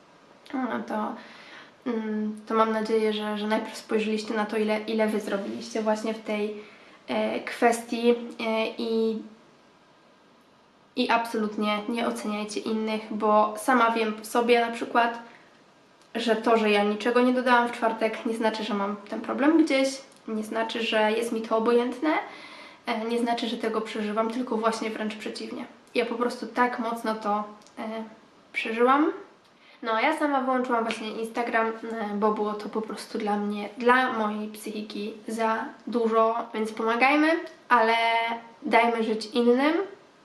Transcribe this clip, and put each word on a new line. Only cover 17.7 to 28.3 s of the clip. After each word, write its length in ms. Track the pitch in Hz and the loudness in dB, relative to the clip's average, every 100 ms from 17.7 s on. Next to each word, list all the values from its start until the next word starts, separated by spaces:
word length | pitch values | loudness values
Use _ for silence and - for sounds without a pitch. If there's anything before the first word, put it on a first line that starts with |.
czwartek, 540 | - 220 214 220 - 233 | 0 -2 0 -2 -2 -4
nie 80 | |
znaczy, 300 | 220 220 220 | 0 0 0
że 100 | 214 | -4
mam 220 | 202 202 208 | -2 -2 -4
ten 260 | - 220 | -8 -8
problem 420 | - 220 285 320 | -6 0 4 6
gdzieś, 380 | 311 269 269 - - - - | 4 4 2 -2 -14 -16 -8
nie 160 | 220 | -6
znaczy, 380 | 220 220 226 233 | -4 -4 -4 -2
że 300 | 220 220 214 | 0 2 4
jest 200 | 226 240 | 2 0
mi 100 | 220 | -2
to 160 | 226 226 | 0 2
obojętne, 520 | 220 240 247 247 311 349 - - - - - - - | 4 4 4 0 0 0 -2 -14 -18 -18 -20 -12 -6
e, 200 | 220 226 | -4 -2
nie 140 | 240 | 0
znaczy, 280 | 233 240 226 | 0 0 -2
że 100 | 233 | -2
tego 240 | 220 214 | -2 -2
przeżywam, 500 | 220 220 208 214 226 | -4 -4 -2 0 0
tylko 260 | 240 247 214 | -2 -2 0
właśnie 320 | 226 220 220 | 0 0 -4
wręcz 260 | 214 214 - | -4 -6 -6
przeciwnie. 500 | 226 - 220 247 247 - - 247 | -8 -8 -10 -10 -12 -16 -4 -2
Ja 100 | 240 | 0
po 100 | 233 | 0
prostu 320 | 240 - 220 | -2 -2 -6
tak 320 | - 240 240 | 0 0 0
mocno 360 | 226 226 220 214 | -4 -2 -4 -2
to, 280 | 208 208 208 - - - | 0 -2 -2 -12 -20 -12
e, 240 | 220 220 220 - - | -8 -8 -10 -16 -20